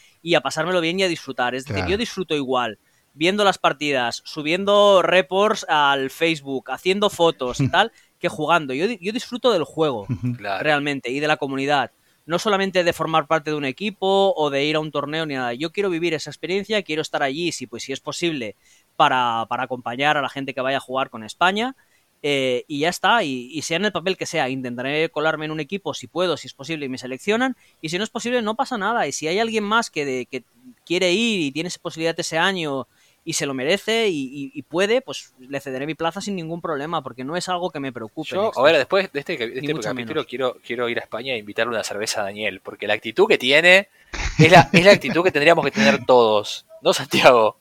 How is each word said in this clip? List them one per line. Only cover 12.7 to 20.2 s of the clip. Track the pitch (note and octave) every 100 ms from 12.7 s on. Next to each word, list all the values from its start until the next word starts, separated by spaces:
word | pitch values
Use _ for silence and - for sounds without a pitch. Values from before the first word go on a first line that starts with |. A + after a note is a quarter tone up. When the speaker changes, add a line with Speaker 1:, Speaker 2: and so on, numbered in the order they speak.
| F#3
Speaker 1:
de | F3
formar | E3 D#3+ D#3+ D3+
parte | D#3+ D3+
de | D3+
un | C#3
equipo | B2+ G#3+ G3 F#3+ G3 G3
o | F3 D3
de | C#3
ir | D3 D#3
a |
un | D#3
torneo | C#3+ C#3 D#3 D#3+
ni |
nada. | C3+ B2
Yo | A#2+ E3
quiero | D#3+ G3+
vivir | E3 E3+
esa | D#3 -
experiencia, | - D#3 F#3+ G3 G#3+
quiero | F3+ D#3
estar | D3 -
allí, | C#3+ C#3+ E3+
si, | - B2
pues, | A#2
si | -
es | C3+
posible, | - C#3 E3+ D3+ A2 - _ _ _ _
para, | D3 C3 B2 A2+ A2+
para | B2
acompañar | B2+ B2+ A#2+ B2 C#3+
a | D3+